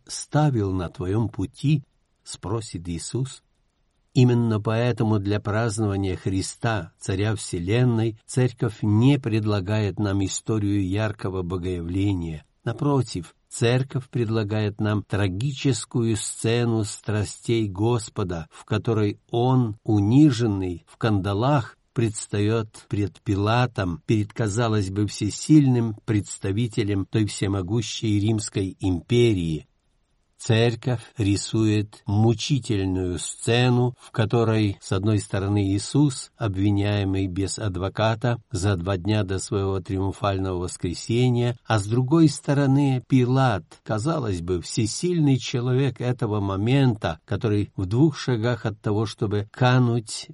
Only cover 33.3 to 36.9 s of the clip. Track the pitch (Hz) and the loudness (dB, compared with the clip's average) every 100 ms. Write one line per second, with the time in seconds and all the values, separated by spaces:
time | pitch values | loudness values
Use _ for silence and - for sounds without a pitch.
33.3 | - - 120 127 123 123 127 - - 107 | -6 0 2 4 4 0 -2 -6 -2 0
34.3 | 120 113 110 104 95 - 95 104 104 - | 2 2 2 0 -2 -4 -2 2 0 0
35.3 | 101 98 104 98 98 - 139 147 135 - | -4 0 0 0 -2 0 2 2 0 -12
36.3 | - 113 95 101 101 101 | -6 -4 0 2 2 2